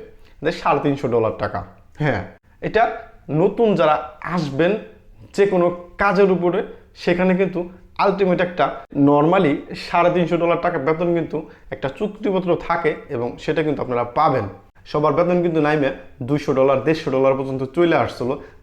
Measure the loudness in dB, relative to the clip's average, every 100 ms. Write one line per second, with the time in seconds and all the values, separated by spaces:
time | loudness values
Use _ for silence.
0 | -10 -20 -20 -6 -4 -2 0 0 0 -2
1 | 0 0 0 -2 -6 -6 -10 -18 -20 -4
2 | -2 -2 -6 -16 _ -10 -2 0 0 -2
3 | -14 -20 -4 0 0 2 2 4 2 2
4 | -2 -12 -6 -4 -4 0 0 0 -6 -20
5 | -20 -20 -10 0 2 4 0 -2 -12 -2
6 | 0 4 4 4 2 0 -4 -12 -20 -8
7 | -2 2 2 2 0 -2 -8 -12 -16 0
8 | 0 2 2 2 0 0 -2 -2 -8 2
9 | 4 6 4 4 2 0 -6 -14 -4 2
10 | 2 2 0 0 0 0 0 -2 -2 0
11 | 0 0 -2 -6 -10 -18 -16 -8 -8 -6
12 | -8 -4 -2 -2 0 -2 -2 -2 -2 -4
13 | -8 -6 -6 -6 -4 -2 0 -2 -2 -2
14 | -2 0 2 2 -4 -10 -20 -20 -6 -2
15 | 0 2 2 2 2 2 2 2 0 -2
16 | -14 -10 -4 -2 0 2 4 2 0 0
17 | 0 2 2 2 -2 -4 -4 0 2 2
18 | 0 -2 -6 -6 -10 -18